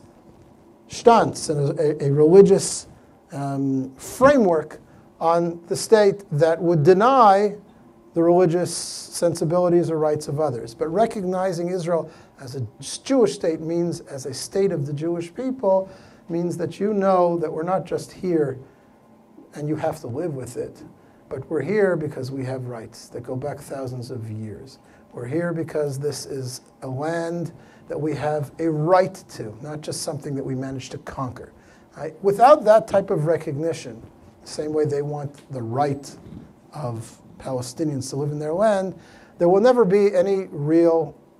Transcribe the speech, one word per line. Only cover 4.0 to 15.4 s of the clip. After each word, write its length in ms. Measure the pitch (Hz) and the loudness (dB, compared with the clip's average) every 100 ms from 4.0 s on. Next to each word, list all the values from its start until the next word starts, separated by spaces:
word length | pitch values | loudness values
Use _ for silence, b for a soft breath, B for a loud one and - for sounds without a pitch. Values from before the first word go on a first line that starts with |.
| - - 262 285 196 160 147 - b b b - | -14 4 6 6 4 2 -2 -12 b b b -4
on 400 | 165 170 170 170 - | 0 2 0 -4 -6
the 100 | - | -6
state 480 | - 220 208 196 - | 2 4 4 0 -4
that 300 | 147 160 165 | 0 2 2
would 220 | 170 170 | 2 4
deny 720 | 143 185 233 269 220 196 208 202 b b b b _ | 4 6 6 6 6 6 2 -2 b b b b _
the 80 | 170 | 0
religious 520 | 170 175 180 175 165 | 4 4 4 2 -2
sensibilities 1160 | - - - - - 175 170 165 180 180 175 156 | -6 -10 -12 -14 -4 -2 -2 -2 2 4 4 2
or 80 | 160 | 0
rights 300 | 151 151 151 | 0 -2 -4
of 120 | 143 | -2
others. 340 | 156 - 113 | -2 -4 -10
But 140 | - 156 | -6 -4
recognizing 800 | 170 226 220 180 185 190 170 170 | 0 0 -2 -4 -2 -2 -4 -4
Israel 400 | 185 170 170 151 B B - | -4 -2 -2 -4 B B -20
as 140 | 131 | -14
a 120 | 135 113 - - - | -10 -10 -12 -14 -12
Jewish 300 | - 269 214 | 0 2 2
state 260 | - 175 160 | 2 -4 -4
means, 400 | 160 170 175 156 | -4 -2 -2 -4
as 260 | - 139 139 | -10 -12 -10
a 60 | |
state 400 | 127 - 196 196 | -10 -6 -2 0
of 140 | 170 139 | 0 -4
the 60 | |
Jewish 420 | 143 160 170 170 | -6 -4 -4 -6
people, 560 | - | -8